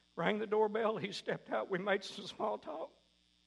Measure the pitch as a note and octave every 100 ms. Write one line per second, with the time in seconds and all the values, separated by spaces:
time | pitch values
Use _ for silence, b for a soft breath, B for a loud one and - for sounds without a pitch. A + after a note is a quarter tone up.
0 | _ - E3+ G#3 G#3+ G#3+ G#3+ G#3 A3 A3
1 | G3 F3+ - F#3+ - A3+ G#3+ F3+ G3+ G3
2 | - - F#3 - G#3+ G#3+ - - - -
3 | _ _ _ _